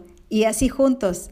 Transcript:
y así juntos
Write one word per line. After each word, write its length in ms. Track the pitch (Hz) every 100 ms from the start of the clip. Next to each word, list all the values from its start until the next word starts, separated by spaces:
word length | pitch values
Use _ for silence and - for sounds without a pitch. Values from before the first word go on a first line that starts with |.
| - - -
y 140 | 214
así 240 | 220 220 262
juntos 600 | 262 269 254 196 175 -